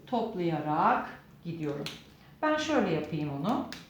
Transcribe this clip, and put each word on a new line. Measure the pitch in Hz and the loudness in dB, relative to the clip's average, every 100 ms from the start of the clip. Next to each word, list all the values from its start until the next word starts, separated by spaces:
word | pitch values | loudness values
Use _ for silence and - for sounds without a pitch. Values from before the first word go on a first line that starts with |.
| - | -2
Toplayarak | 240 226 185 170 151 151 156 202 - - - - - | 0 0 0 0 0 2 4 4 4 0 -12 -20 -14
gidiyorum. | 175 165 151 - 147 - - - - - | -10 -6 -4 -4 -6 -10 -16 -20 -20 -4
Ben | 302 302 | 0 2
şöyle | 302 285 196 | 2 2 4
yapayım | 156 151 156 147 139 | 0 -2 -4 -2 -2
onu. | 165 302 - - - | 0 0 -2 -10 -16